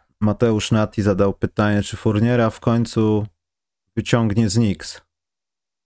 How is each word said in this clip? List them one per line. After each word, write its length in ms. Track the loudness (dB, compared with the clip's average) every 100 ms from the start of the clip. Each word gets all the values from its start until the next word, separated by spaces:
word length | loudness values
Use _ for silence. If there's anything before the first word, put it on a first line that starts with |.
| _ -4
Mateusz 500 | -2 0 0 0 0
Nati 300 | 0 0 -2
zadał 300 | 0 2 0
pytanie, 480 | 0 -4 0 0 0
czy 140 | -2 -4
Fourniera 540 | -2 0 2 2 0
w 100 | -2
końcu 680 | -2 0 0 0 0 0 -4 _ _ _ _ _ _ -8
wyciągnie 520 | -2 0 2 0 0
z 40 |
Knicks. 460 | 2 0 -2 -10 -18 _ _ _ _ _ _ _ _